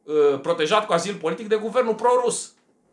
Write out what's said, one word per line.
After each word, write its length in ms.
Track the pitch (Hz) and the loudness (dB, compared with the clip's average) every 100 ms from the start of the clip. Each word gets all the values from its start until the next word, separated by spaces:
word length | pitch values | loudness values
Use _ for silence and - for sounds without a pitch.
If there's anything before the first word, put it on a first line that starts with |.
uh, 360 | - 151 143 139 | -4 2 4 2
protejat 440 | 151 170 151 135 131 | -2 -2 2 2 2
cu 80 | |
azil 220 | 170 180 190 | 0 -2 -4
politic 320 | 160 190 214 | -6 -6 -2
de 80 | 214 | -2
guvernul 400 | 220 240 226 214 | 0 -2 0 0
pro-rus. 560 | 240 247 240 - - _ _ _ _ | 2 2 0 -4 -8 _ _ _ _